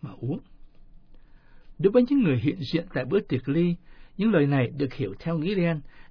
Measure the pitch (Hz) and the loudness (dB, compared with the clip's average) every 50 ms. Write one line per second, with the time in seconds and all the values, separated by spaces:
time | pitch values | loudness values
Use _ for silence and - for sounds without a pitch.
0 | - 127 - - 117 123 151 - - - - - - - - - - - - - | -14 -14 -12 -8 -6 -6 -6 -6 -10 -16 -20 -20 -20 -20 -20 -20 -20 -20 -20 -20
1 | - - - - - - - - _ - - - - - - - 151 202 220 247 | -20 -20 -20 -20 -20 -20 -20 -20 _ -20 -20 -20 -20 -18 -8 0 0 4 6 6
2 | 247 247 285 277 233 160 131 120 - 147 - 190 143 117 - 160 - - - 135 | 4 6 4 4 4 4 4 2 2 0 -2 -2 -6 -2 -2 -2 -2 -2 -6 -6
3 | 131 127 - 208 208 - 143 117 - 139 143 165 175 175 170 - - - - - | -4 0 0 -2 0 0 -4 -4 -2 0 0 2 2 0 0 -4 -8 -20 -20 -20
4 | - - - - 196 226 202 160 143 143 143 139 123 - - 139 147 127 - - | -20 -16 -6 -2 0 2 4 4 4 4 2 2 0 0 -2 -4 -6 -6 -4 -6
5 | 120 95 98 - - 165 170 160 147 190 214 196 170 170 165 147 - - - - | -6 -6 -6 -8 -6 -4 -4 -2 -2 -2 0 0 0 0 0 -2 -6 -12 -20 -20
6 | - - | -20 -10